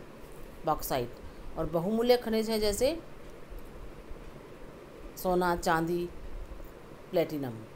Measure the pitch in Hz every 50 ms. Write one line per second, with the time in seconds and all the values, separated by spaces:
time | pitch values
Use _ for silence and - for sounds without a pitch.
0 | - - - - - - - - - - - - - 160 151 147 - - 160 135
1 | 120 120 - - - - - - - - - 160 160 151 160 170 165 196 220 220
2 | 233 247 247 240 - 226 220 220 220 220 226 214 214 208 202 - 240 277 330 330
3 | - - - - - - - - - - - - - - - - - - - -
4 | - - - - - - - - - - - - - - - - - - - -
5 | - - - - - 185 180 180 180 175 175 175 - 190 165 160 165 165 175 175
6 | 175 175 - - - - - - - - - - - - - - - - - -
7 | - - - 175 156 151 156 147 139 123 110 113 110 110 -